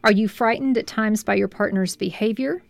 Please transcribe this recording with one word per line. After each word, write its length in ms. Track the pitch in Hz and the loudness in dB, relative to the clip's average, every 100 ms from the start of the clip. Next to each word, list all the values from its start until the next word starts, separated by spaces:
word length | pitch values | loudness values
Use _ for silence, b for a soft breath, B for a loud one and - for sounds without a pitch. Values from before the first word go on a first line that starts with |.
Are 80 | 220 | 4
you 160 | 208 214 | 4 2
frightened 500 | - 226 233 269 247 | 0 0 0 0 0
at 80 | - | -2
times 380 | - 220 214 | -2 0 0
by 120 | - 202 | 0 0
your 120 | 196 | 0
partner's 480 | - 208 190 185 - | -2 -2 0 -2 -2
behavior? 680 | 180 - 214 220 262 359 | -6 -2 -2 -2 -4 -6